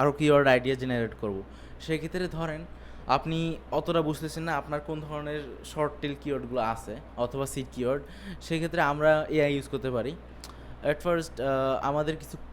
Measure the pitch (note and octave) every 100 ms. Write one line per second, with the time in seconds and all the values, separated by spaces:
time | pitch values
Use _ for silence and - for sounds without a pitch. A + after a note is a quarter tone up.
0 | C#3+ C#3+ D3+ C#3+ C3+ B2+ B2 C3 B2+ A#2+
1 | A2+ - G#2+ G2 F#2+ - - - - D#3
2 | D#3+ F3+ F3+ D#3+ E3 D#3 E3+ - - -
3 | - C3+ D#3+ D#3+ E3 D#3 - D3 D#3 E3+
4 | D#3 C#3+ D#3 E3 E3 D3 D3 D3 D3 D#3
5 | D3+ D3+ D3 D3+ C#3 - - D#3 D3 D3
6 | D3 C#3 D3 C3+ B2 B2 A2 A2 - A#2
7 | - - A#2+ C3+ C3+ C#3+ B2+ B2 A#2+ C#3
8 | C#3+ - G3 F3 - E3 E3 E3+ D3 D3
9 | D3+ D#3 D#3 D#3 C#3+ C#3+ C3 C3+ C3 B2
10 | A#2 E3+ - - - - - - C#3+ D3+
11 | F3 E3+ D#3 - C3 C3+ C3+ C3+ C#3 D3
12 | D3+ D#3 - - -